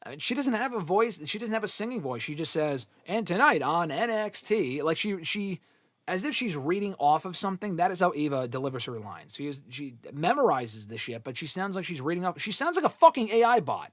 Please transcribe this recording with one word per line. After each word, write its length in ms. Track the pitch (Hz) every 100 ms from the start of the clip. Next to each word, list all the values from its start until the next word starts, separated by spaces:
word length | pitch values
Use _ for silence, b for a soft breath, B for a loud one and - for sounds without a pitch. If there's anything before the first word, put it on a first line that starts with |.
I 80 | -
mean, 80 | 143
she 160 | - 247
doesn't 180 | 269
have 200 | 220 262
a 60 | 240
voice. 400 | 156 190 233 170 147
She 120 | 208
doesn't 160 | 226
have 100 | 220
a 60 | 208
singing 320 | - 220 254
voice. 200 | 139 120
She 140 | - 147
just 160 | 160
says, 360 | 160 151 139 - b -
And 200 | 208 190
tonight 360 | 180 285 196
on 300 | 131 165 170
N 180 | 147 233
X 320 | 220 208 -
T, 400 | - 214 143 135
like, 160 | 151 165
she, 260 | 180 190
she, 360 | 165 208 196 185 b b b _ -
as 160 | 185
if 100 | 269
she's 220 | - 247 147
reading 400 | 135 190 202 190
off 260 | 143 151 185
of 100 | 170
something. 400 | 196 185 208 170
That 160 | 175
is 80 | 180
how 140 | 180 147
Eva 320 | 151 139 127
delivers 380 | 131 139 139 139
her 140 | 117
lines. 360 | 104 85 76 -
She 120 | 143
is, 140 | 139 143
she 260 | 127 143 120 -
memorizes 760 | 139 170 277 240 135 120 110 104
the 100 | 113
shit, 260 | - 117
but 140 | 113 120
she 100 | 151
sounds 280 | 180 196 190
like 100 | 165
she's 160 | 165
reading 240 | 131 175 180
off. 140 | 165
She 120 | 208
sounds 240 | 196 302 349
like 100 | 302
a 40 |
fucking 400 | - 330 - 220
A 140 | 226
I 160 | 233 240
bot. 320 | 139 101 76